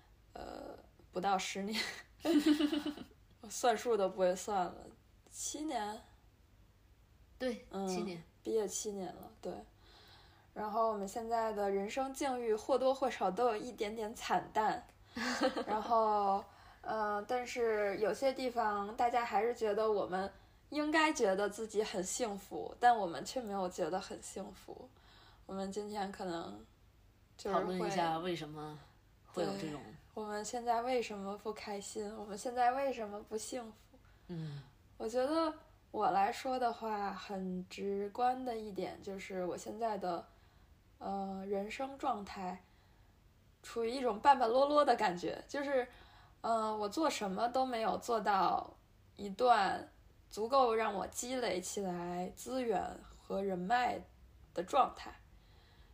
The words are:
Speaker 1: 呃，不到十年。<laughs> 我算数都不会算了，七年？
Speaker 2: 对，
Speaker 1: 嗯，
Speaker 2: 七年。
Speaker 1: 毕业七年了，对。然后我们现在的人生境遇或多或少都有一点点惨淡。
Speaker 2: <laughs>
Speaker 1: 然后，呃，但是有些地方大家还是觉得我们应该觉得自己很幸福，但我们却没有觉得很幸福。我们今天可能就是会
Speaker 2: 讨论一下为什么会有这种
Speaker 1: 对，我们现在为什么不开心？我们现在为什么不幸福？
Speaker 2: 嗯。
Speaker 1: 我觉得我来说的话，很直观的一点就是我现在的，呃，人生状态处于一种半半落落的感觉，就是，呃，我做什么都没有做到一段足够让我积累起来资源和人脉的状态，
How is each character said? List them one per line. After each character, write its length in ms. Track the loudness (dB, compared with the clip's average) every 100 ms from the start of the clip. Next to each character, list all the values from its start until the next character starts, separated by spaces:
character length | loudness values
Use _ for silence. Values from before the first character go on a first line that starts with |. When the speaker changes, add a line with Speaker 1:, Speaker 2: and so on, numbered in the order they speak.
| _ _ -20
Speaker 1:
呃， 420 | -14 -12 -12 -12 -16 -20 _ -10
不 100 | -2
到 160 | 2 2
十 240 | 0 -4
年。 180 | -2 -2 -4 -6 -16 -4
<laughs> 1160 | 4 6 8 6 4 0 -4 -6 -10 -20 -20 -20
我 60 | -12
算 300 | 0 4 4
数 180 | 2 2
都 140 | 2
不 100 | 4
会 160 | 2 2
算 300 | 0 0 0
了， 100 | -4 -16 -20 _ -20 -18
七 360 | -10 -8 -6 -2
年？ 360 | -2 -4 -8 -12 -20 -20 _ _ -20 -20 _ _ -20 -20 -20 -20 -6
Speaker 2:
对， 260 | -4 -4 -6
Speaker 1:
嗯， 180 | -6 -2
Speaker 2:
七 140 | -2
年。 220 | -4 -6 -12 -12
Speaker 1:
毕 100 | -2
业 160 | 0 0
七 260 | -4 -6
年 120 | -6 -8
了， 240 | -10 -16 -12
对。 140 | -10 -10 -12 -20 -20 -20 -20 -20 -20 -20 _
然 160 | -8 -2
后 220 | 2 2
我 60 | 2
们 100 | -4
现 200 | -6 -2
在 240 | 0 0
的 180 | 0 2
人 180 | 2 0
生 240 | -2 -4
境 260 | -2 -2 0
遇 140 | 0
或 240 | 0 2 4
多 160 | 4
或 160 | 4 2
少 220 | 2 0
都 160 | 4 2
有 80 | 2
一 160 | -4
点 240 | -6 -6 -4
点 180 | -6
惨 340 | -6 0 0 0
淡。 320 | 2 2 0 -6 -20 -14 -6
Speaker 2:
<laughs> 500 | -4 0 0 0 -2
Speaker 1:
然 160 | -2
后， 600 | 4 4 6 4 4 2 -2 -16 -20 -12
呃， 420 | -4 -2 0 -2 0
但 200 | -2 -2
是 500 | 0 2 4 2 2
有 160 | 0
些 180 | 2 0
地 160 | 0 -2
方 460 | 0 0 0 -2 0
大 140 | 2
家 160 | 2 2
还 160 | 2
是 140 | 2 2
觉 180 | 0
得 180 | 2 2
我 140 | 2 2
们 260 | -2 -2 -6 -20 _ -8
应 220 | -2 2
该 200 | 4 4
觉 240 | 4 4 4
得 140 | 2
自 160 | -2 -4
己 180 | -2
很 200 | -2 -2
幸 340 | -2 -2 -2 -4
福， 380 | -8 -8 -8 4
但 160 | 6 6
我 120 | 4
们 180 | -2 -6
却 160 | -6
没 100 | -4
有 160 | -2 -2
觉 220 | -2 -2
得 100 | -2
很 220 | -4 -12
幸 240 | -12 -12 -12
福。 340 | -14 -16 -16 -16 -20 -20 -20 -20 -20 -10
我 60 |
们 180 | -6 -4
今 180 | -4 -6
天 220 | -4 -6
可 120 | -4 -6
能 380 | -4 -6 -12 -18 _ -20 _ -20 _ _ -10
就 140 | -2
是 60 | 0
会 60 |
Speaker 2:
讨 60 | 0
论 200 | -2 0
一 20 | 2
下 240 | 2 0
为 160 | -2 -4
什 120 | -6
么 300 | -10 -10 -12 -18 _ _ _ -10
会 80 | -4
有 80 | -2 -2
这 140 | -6
种 100 | -8
Speaker 1:
对， 140 | -12 -18 -14
我 100 | -10
们 220 | -6 -6 -4
现 180 | -4
在 200 | 0 2
为 180 | 2 0
什 160 | 0 -4
么 180 | -6 -6
不 120 | -6
开 300 | -8 -6 -8
心？ 340 | -8 -6 -6 -8
我 80 |
们 140 | -8 -8
现 160 | -4
在 200 | 2 2
为 200 | 4 0
什 140 | -2 -6
么 120 | -8
不 120 | -8 -8
幸 280 | -6 -8
福？ 340 | -8 -14 -20 -20 -20 -20 -12
Speaker 2:
嗯。 340 | -8 -8 -10 -14 -20 -20 -10
Speaker 1:
我 120 | -4
觉 100 | 0
得 320 | 0 2 0 -2 -12 -20 _
我 220 | 0 2
来 200 | 4 2
说 280 | 0 -2 0
的 120 | 0
话， 400 | -2 -4 -2 -4
很 560 | -6 -8 -6 -4 -6 -8
直 400 | -6 -4 -2 -4
观 360 | 0 0 0 -4
的 100 | -6
一 160 | -6
点 300 | -6 -6 -6
就 160 | -10 -10
是 240 | -8 -4 -4
我 120 | -4
现 200 | -8 -4
在 200 | -2 -2
的， 280 | -4 -4 -6 -18 -20 -20 -20 -20 _ -12
呃， 440 | -6 -4 -4 -6 -4
人 220 | -4 -4
生 280 | -6 -8 -4
状 260 | -4 -4
态 400 | -6 -8 -8 -8 -12 _ _ -20 -20 _ -20 _ _ _
处 220 | -10 -4
于 80 | -2
一 80 | 0
种 200 | 0 4
半 200 | 8 8
半 100 | 8
落 180 | 6 6
落 180 | 6 6
的 100 | 6
感 200 | 4 0
觉， 260 | -4 -6 -6
就 160 | -4
是， 220 | 0 0 0 -6 -20 -20 -20 -6
呃， 340 | 0 2 2 0
我 120 | -2
做 220 | 2 2
什 200 | 2 -2
么 180 | 0 0
都 160 | 2 2
没 160 | 2
有 160 | 0 0
做 220 | 0 0
到 540 | 4 4 6 2 -2 -12 -20 -20 -20 -12
一 120 | -8
段 640 | 2 6 8 6 0 -6 -16 -20 -20 -14
足 160 | -6 2
够 260 | 6 6
让 200 | 4 2
我 120 | -2 -4
积 280 | -6 -4 -2
累 240 | 0 -2
起 220 | -4 -4
来 500 | -4 -4 -4 -4 -6 -8
资 260 | -6 -2
源 200 | 0 0 0 -6 -16 -18
和 260 | -6 -4
人 140 | -2 -2
脉 420 | 0 2 2 -2 -8 -20 -20 -20 -12
的 100 | -8
状 300 | 0 4 4 0
态， 180 | -14 -16 -20 -20 -20 -20 -20 -20 -20